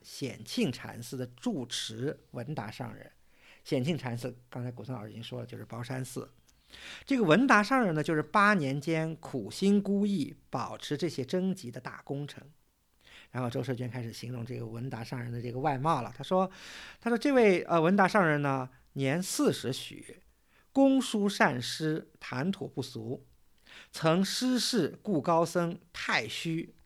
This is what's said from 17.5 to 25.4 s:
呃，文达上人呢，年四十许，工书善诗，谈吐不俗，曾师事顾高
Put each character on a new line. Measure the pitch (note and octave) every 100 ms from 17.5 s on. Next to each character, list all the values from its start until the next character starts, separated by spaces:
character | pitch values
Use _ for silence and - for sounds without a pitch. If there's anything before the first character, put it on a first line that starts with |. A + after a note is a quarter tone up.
| F3+
呃， | - E3
文 | D#3+ G3+
达 | F#3
上 | G#3+ E3+
人 | D3
呢， | C#3+ C3+ B2+ - _
年 | C#3 C3+ D#3+
四 | F#3 - C#4
十 | C#3+ A#2
许， | C3 - - - - _ _ _ _ _
工 | - C4+ C4+
书 | A#3 G#3+ G3+
善 | G3+ G3+ B2+
诗， | A#2+ - D#3 D#3 - -
谈 | - B2+ D#3+
吐 | G3 B2
不 | -
俗， | A#2+ A#2 A2 C3 - _ _ _ - - -
曾 | - D#3+ E3+ F#3+
师 | - B3+ B3+
事 | - A#3 C#3+ -
顾 | - E3+
高 | B2+ E3